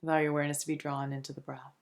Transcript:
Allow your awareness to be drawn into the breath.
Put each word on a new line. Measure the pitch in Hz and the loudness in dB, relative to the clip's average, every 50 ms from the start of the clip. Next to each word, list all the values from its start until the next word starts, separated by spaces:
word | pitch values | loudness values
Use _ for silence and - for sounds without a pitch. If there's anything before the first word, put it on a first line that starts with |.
Allow | - 160 160 160 | 0 4 4 6
your | 151 151 | 6 6
awareness | 147 147 147 147 147 143 | 4 2 2 2 0 -2
to | - | -2
be | - 156 | -2 -4
drawn | 147 - 151 139 139 139 139 | -2 -2 -4 -4 -2 -4 -4
into | 139 139 135 - | -4 -6 -6 -8
the | 143 - | -10 -12
breath. | 139 - 139 131 131 143 - _ | -10 -12 -12 -12 -12 -18 -20 _